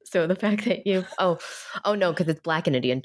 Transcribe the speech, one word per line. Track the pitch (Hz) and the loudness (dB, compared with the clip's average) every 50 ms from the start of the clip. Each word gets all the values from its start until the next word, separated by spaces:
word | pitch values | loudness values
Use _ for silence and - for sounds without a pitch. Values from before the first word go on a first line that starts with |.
| _ | _
So | - - 180 160 | -2 0 0 2
the | 160 185 | 2 0
fact | 185 - 208 208 208 208 | 0 2 0 0 0 0
that | 240 - - - | -2 -2 0 0
you, | 202 190 185 185 - - | 0 0 0 0 -4 -4
oh, | - 190 180 165 165 - - - - - - - - - | 0 0 0 0 0 -4 -14 -14 -16 -16 -14 -14 -4 -2
oh | 202 208 | 0 2
no, | 208 190 175 160 | 2 2 0 2
'cause | - 175 | 0 0
it's | 160 156 - | 0 0 -2
Black | _ 165 160 160 175 | _ -2 0 2 2
and | 175 139 | 2 2
Indian. | 127 123 127 127 131 | 2 2 2 0 0